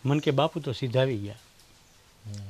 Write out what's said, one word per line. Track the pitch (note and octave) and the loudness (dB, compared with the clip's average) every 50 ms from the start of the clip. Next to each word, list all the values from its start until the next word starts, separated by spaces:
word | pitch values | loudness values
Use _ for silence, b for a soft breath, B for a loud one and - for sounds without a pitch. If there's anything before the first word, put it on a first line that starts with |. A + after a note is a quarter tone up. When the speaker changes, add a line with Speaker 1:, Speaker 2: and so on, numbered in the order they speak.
| - | 2
Speaker 1:
મને | C3 C#3+ D3+ | 2 2 2
કે, | - D#3 | 2 2
"બાપુ | C#3 C3+ D3 E3 - E3 | 2 4 2 2 0 -4
તો | C#3 C#3+ | -6 -6
સીધાવી | A#2+ - C#3 B2 A2+ B2+ C3 C3+ B2 G#2 | -4 -4 -4 0 2 2 2 2 0 -4
ગયા." | G2+ G2+ G#2 - - - _ - - _ - - _ _ - - _ - _ _ - | -6 -8 -10 -14 -20 -20 _ -20 -20 _ -20 -20 _ _ -20 -20 _ -20 _ _ -14
Speaker 2:
હમ. | G#2+ G2+ G2+ G2+ | -12 -12 -10 -10